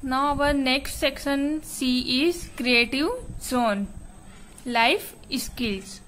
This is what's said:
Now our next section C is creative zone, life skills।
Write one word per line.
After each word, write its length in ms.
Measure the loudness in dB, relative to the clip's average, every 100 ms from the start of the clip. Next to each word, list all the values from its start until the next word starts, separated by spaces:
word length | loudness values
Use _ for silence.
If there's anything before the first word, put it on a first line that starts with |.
Now 280 | 0 0 2
our 240 | 2 4
next 480 | 4 4 2 0 -2
section 600 | -2 0 -2 0 0 -2
C 240 | -6 -2 0 0 2 2
is 240 | 2 2 -6 -4
creative 540 | 4 4 4 2 0 -2 -6 -10
zone, 400 | -2 0 2 0 -4 -8 -16 -18 -18 -18 -18 -12
life 440 | -2 4 4 4 -2 -14 -6 -4
skills। 600 | -4 -4 -2 -2 -6 -16